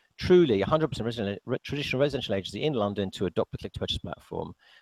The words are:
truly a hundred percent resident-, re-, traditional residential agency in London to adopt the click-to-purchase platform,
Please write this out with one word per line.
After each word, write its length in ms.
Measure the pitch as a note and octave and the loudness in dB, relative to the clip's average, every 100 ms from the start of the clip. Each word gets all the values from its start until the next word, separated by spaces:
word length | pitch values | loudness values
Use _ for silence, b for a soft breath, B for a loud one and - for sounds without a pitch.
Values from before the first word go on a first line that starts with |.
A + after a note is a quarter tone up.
| _ - | _ -2
truly 420 | - F3+ D#3 G2 | 6 8 8 4
a 60 | F#2+ | 2
hundred 220 | D#3 D#3 | 2 0
percent 180 | - A2+ | -4 -4
resident-, 360 | A#2 G2 G2+ G#2+ | -2 -4 -4 -4
re-, 120 | B2+ | -6
traditional 340 | - C#3+ C3+ C3 | -6 -6 -2 0
residential 360 | C#3+ C3+ - | 0 0 -2
agency 280 | G2 F2+ G2+ | -4 -4 -4
in 120 | D3+ | -2
London 360 | B2+ G2+ G2+ G2 | 0 0 0 -4
to 160 | - F#2 | -2 -2
adopt 240 | - - | -2 -4
the 80 | - | -6
click-to-purchase 400 | G#2 - F#2+ - | -10 -8 -6 -6
platform, 540 | - - - F2 E2 - _ - | -8 -12 -10 -8 -8 -12 _ -20